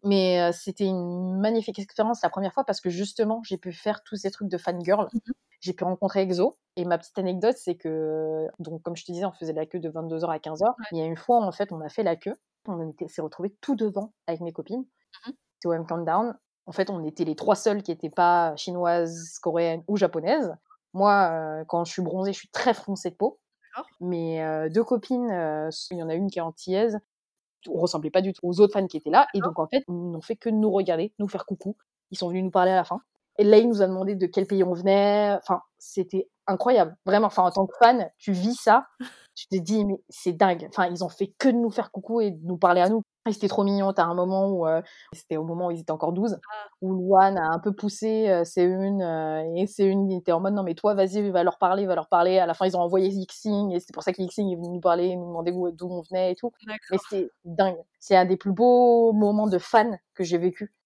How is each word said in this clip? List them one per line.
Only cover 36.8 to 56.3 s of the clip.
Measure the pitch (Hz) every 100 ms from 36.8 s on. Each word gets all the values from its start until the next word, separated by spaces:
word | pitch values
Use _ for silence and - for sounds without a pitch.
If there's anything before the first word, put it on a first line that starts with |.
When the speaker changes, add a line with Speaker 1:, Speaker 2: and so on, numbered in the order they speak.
| 165 170 -
Speaker 1:
Vraiment, | 202 214
enfin, | -
en | 185
tant | 196 196
que | -
fan, | 233 254 170 _
tu | -
vis | 185 196 247
ça. | - 226 269 _
Speaker 2:
<laughs> | 247 - _ -
Speaker 1:
Tu | -
te | 190
dis, | 165 220 202
mais | 190 _
c'est | - -
dingue. | 165 196 175 156
Enfin, | - 180
ils | 175
ont | 175
fait | - 196 _
que | 269
de | 240
nous | 233
faire | 208 220
coucou | - 185 233
et | 214
de | 165 160
nous | 180
parler | 180 180
à | 180
nous. | 226 208 _ -
Et |
c'était | 202 202
trop | 185
mignon. | 196 196 196
T'as | 196
un | 170
moment | 175 180 190 196
où, | 190 160
heu, | 160 160 - -
c'était | 165 - 156
au |
moment | 165 165 180
où |
ils | 170
étaient | 165
encore | 156 160
douze, | 175 220 196 -
Speaker 2:
Ah. | 214 208 _
Speaker 1:
où | 190
Luan | 185 180 190 196 190
a | 160
un | 165
peu | 208
poussé, | 202 208 - 220 220 214
heu, | 180
Sehun, | 170 - 180 185 196 196
heu, | 175 160 156 156 160 170
et | 202
Sehun, | - 196 196 196
il | 185
était | 180
en | 170
mode, | 190
non, | 202
mais | 190
toi, | 165 208
vas-y, | 202 190 196 202
va | 180
leur | 175 -
parler, | 185 190 202
va | 170
leur | 156
parler. | 180 175 185
À | 175
la |
fin, | 165 190
ils | 180
ont |
envoyé | 175 185 185
Yixing | 196 185 - 214 202 202
et | 175
c'est | -
pour | -
ça | -
que | 185
Yixing | 185 - 196
est | 175
venu | 170
nous | 175
parler, | 175 170 180 180
nous | 175
demander | 170 170
où, | 180 180
d'où | 170 180
on | 180
venait | 160 185 185